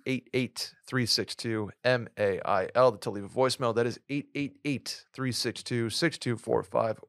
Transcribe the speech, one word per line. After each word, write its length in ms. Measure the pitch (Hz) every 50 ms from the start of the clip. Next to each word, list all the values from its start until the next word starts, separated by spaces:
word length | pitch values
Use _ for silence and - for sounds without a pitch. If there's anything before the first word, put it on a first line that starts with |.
| _ 131
eight 220 | 131 123 - - -
eight, 400 | 127 127 117 - - - - - _ _ -
three 180 | 131 127 120
six 300 | 104 - - 101 - -
two, 340 | - - 117 113 110 104 95 - _ -
M 240 | 123 127 123 113 - - -
A 220 | 107 98 95 - -
I 240 | - 98 95 95 - -
L, 200 | 120 127 127 104 95
to 120 | - 120
leave 140 | 101 101 101
a 40 | 95
voicemail. 460 | - 127 131 127 117 - 127 117 110
That 100 | 117 117
is 140 | 117 113 - - -
eight 200 | 139 143 139 - -
eight 240 | 143 143 135 - _ -
eight, 420 | 147 139 113 - - - - - _ -
three 200 | - 131 127 113
six 280 | - - 120 - -
two, 280 | - - 127 120 117 110
six 280 | - - 170 160 - -
two 200 | - 123 117 107
four 260 | - 117 120 110 98
five. 360 | - - 113 113 113 110 - -